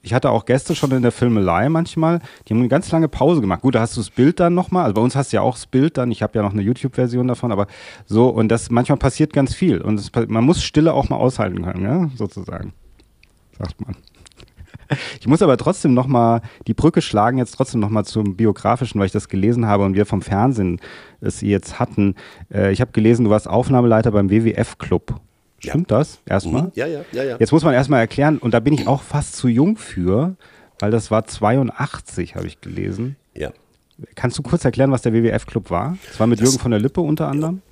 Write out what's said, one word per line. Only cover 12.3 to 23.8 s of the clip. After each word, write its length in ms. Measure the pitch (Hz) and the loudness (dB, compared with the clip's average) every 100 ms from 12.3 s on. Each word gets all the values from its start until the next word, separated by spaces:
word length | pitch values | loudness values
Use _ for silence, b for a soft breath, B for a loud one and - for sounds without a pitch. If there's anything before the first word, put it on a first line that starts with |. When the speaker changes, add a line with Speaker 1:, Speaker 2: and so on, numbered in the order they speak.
| - 90 92 98 - - _ _ _ _ _ _ - | -8 -12 -12 -12 -16 -20 _ _ _ _ _ _ -12
Speaker 1:
sagt 220 | - - 107 | -12 -10 -12
man. 80 | 92 _ _ - _ - _ - - - 147 B B | -14 _ _ -20 _ -20 _ -20 -20 -8 -8 B B
Ich 60 | - | 0
muss 160 | 156 | 4
aber 160 | 180 123 | 4 4
trotzdem 340 | 143 190 151 | 0 0 2
nochmal 480 | 123 127 127 117 117 B B - | 2 2 2 4 2 B B -6
die 80 | |
Brücke 280 | 110 151 175 | 2 2 2
schlagen, 340 | - 107 110 131 | 0 2 2 0
jetzt 160 | 120 | -4
trotzdem 280 | - 123 117 | -4 -4 0
nochmal 260 | 104 107 101 | 0 0 -2
zum 300 | 113 104 95 | -2 -2 0
Biografischen, 640 | 113 98 107 120 117 104 | 0 2 0 0 -2 0
weil 80 | 95 | 0
ich 60 | |
das 160 | 107 - | -2 -4
gelesen 380 | 98 101 120 110 | 0 0 2 2
habe 180 | 104 | 2
und 100 | 98 | 2
wir 120 | 95 104 | 2 0
vom 160 | 101 | -2
Fernsehen 580 | - 101 120 117 92 87 B B B B | -2 0 2 2 -2 -2 B B B B
es 220 | 110 - | -8 -4
jetzt 360 | 104 98 - - | -2 -2 -2 -6
hatten. 360 | 123 - 101 - B B - | -4 0 0 -2 B B -8
Äh, 220 | 98 98 | -2 0
ich 80 | 98 | 0
habe 100 | - | -2
gelesen, 340 | - 110 120 110 | 2 4 4 4
du 40 | |
warst 160 | 107 - | 2 2
Aufnahmeleiter 640 | 101 - 127 | -2 2 2